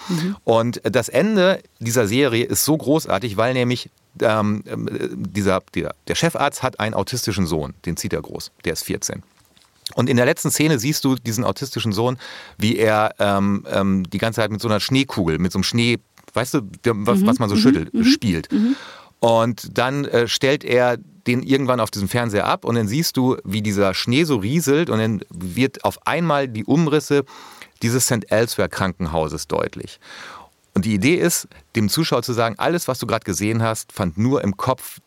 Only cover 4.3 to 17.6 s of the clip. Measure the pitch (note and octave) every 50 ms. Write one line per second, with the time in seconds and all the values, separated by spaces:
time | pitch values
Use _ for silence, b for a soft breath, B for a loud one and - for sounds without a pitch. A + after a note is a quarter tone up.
4.3 | G#2+ A2 G#2 G#2 G#2+ G#2+ - B2 A#2 A2+ A2 - A2 - - - - - G#2+ F2
5.3 | F#2 G#2 F#2+ F#2+ F#2 F#2+ - _ - F2+ D2 - - - _ - - - E3 E3
6.3 | - - C#3 C#3+ - - - B2+ - - G#2 A2 - G2 F#2+ - B2+ A#2+ - A2+
7.3 | F#2 G2+ F2+ D#2 E2+ D#2 C#2+ C2+ - - - F2 E2 - - G2 E2+ D#2+ - -
8.3 | - - - - - _ - E2+ D#2 - - - - - - - - F#2+ - _
9.3 | _ _ _ _ _ _ _ _ _ _ _ - - - A#2+ B2 B2+ A#2+ B2 C3
10.3 | - - - D3+ - - D3+ D#3+ D#3 A2+ G#2+ D3 D3+ - - C3 C3 B2 - A#2
11.3 | G#2+ A#2+ G#2+ G2+ G2 - C#3 B2+ - A#2+ A2 A2+ F#2+ G#2 A#2+ B2+ B2+ B B B
12.3 | B B B B B - - G#3+ - G2+ A2 G#2+ G#2+ G#2+ A2 - - - G2+ G2+
13.3 | G2+ G2 G2 G2+ G2+ - - - - G2+ G2 G2 F#2+ F#2+ F#2 - - G2 A2 A2+
14.3 | G#2+ A#2 G#2+ G2+ G#2+ G2 A#2 A2 G#2+ G2 - - C3 C3+ C3+ - - A2 F2 E2
15.3 | D#2 D#2 F2+ F2+ - F#2+ F#2+ - - A#2 A#2 A#2+ A#2 - - _ _ _ _ -
16.3 | - A2 B2 - - C#3 G#2 F#2+ - - - A#2+ A2+ G2+ G#2 A#2 G2+ F#3+ G3 -
17.3 | - - A#2 G2+ - A3